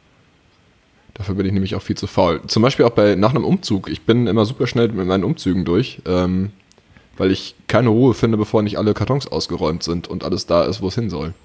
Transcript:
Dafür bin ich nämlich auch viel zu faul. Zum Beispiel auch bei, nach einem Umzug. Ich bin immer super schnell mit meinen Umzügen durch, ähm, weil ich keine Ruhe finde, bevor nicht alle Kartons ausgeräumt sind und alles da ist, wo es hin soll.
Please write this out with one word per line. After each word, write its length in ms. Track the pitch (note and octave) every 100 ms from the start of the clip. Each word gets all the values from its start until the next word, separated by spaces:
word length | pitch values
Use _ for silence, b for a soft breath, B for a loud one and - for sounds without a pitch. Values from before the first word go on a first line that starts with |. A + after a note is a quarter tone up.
| _ _ _ _ _ _ _ _ _ b b
Dafür 220 | - G2 F#2+
bin 100 | F#2+
ich 60 |
nämlich 240 | G2 F#2+ F#2
auch 60 |
viel 160 | - G2+
zu 100 | -
faul. 340 | - F2+ E2 -
Zum 160 | -
Beispiel 220 | A#2+ - B2
auch 60 |
bei, 240 | - G#2 F#2
nach 160 | G#2
einem 120 | C3 E2
Umzug. 440 | F#3 - G2 -
Ich 120 | -
bin 260 | - A#2+ A#2
immer 180 | G#2+ G#2+
super 220 | C3 A#2+
schnell 200 | A#2+ A#2
mit 160 | G2+ F2+
meinen 180 | F#2+ F#2
Umzügen 400 | D#3+ F#2+ F2+ E2+
durch, 360 | F2 C3+ - -
ähm, 460 | F2+ F2+ F#2 G2 - _ _ _ b b -
weil 140 | F#2+
ich 240 | F#2+ - - _
keine 220 | G#2+ B2
Ruhe 240 | A2 C3
finde, 240 | A2 B2 A2
bevor 240 | G#2 A2+
nicht 160 | G#2 G2
alle 160 | G#2+
Kartons 340 | G#2 G#2 C3+ C3
ausgeräumt 560 | - - E2+ D#2 E2+
sind 240 | E2 F2 -
und 160 | F2
alles 220 | - F2+ -
da 180 | E2+
ist, 180 | C2+ G#2
wo 60 | F#2+
es 80 | G2+
hin 140 | A2+
soll. 240 | F2 D#2 F#2